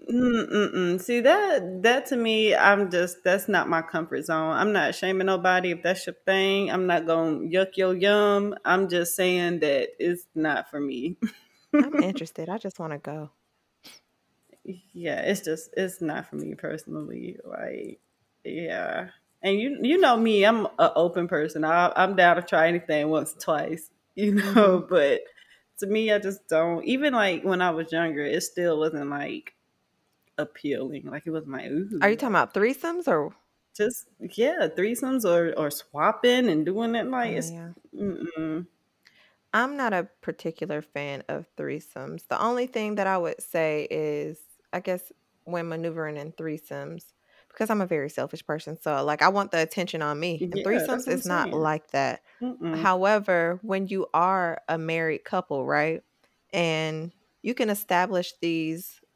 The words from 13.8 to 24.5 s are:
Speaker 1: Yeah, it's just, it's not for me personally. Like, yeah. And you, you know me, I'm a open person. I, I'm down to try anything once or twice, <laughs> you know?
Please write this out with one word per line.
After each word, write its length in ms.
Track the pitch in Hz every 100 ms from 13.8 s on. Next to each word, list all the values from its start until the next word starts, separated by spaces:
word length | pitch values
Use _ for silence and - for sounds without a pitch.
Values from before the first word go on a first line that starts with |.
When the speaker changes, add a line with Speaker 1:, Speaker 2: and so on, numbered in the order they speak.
| - - _ _ _ _ _ _ - 180 _
Speaker 1:
Yeah, 280 | 175 165 139
it's 180 | - 196
just, 300 | 160 160 - -
it's 240 | 185 -
not 260 | 160 151 -
for 80 | 147
me 180 | 156
personally. 840 | 151 156 156 - 156 147 - 180 -
Like, 560 | - - - - - - _ _ _ _
yeah. 640 | - 165 170 104 87 - 185 _ _ _
And 160 | 196 202
you, 200 | 254 285
you 160 | 240 370
know 180 | 302 233
me, 280 | 226 208
I'm 220 | 202 233 196 -
a 140 | 165
open 340 | 151 175 175 175
person. 360 | 160 156 156
I, 280 | 156 170 175 -
I'm 180 | 190 190
down 200 | 175 170
to 60 |
try 260 | 175 170 165
anything 400 | 175 170 151 151
once 260 | 156 151
or 40 | -
twice, 500 | - 151 151 165 - _
<laughs> 120 | _
you 200 | 185 208
know? 460 | 202 196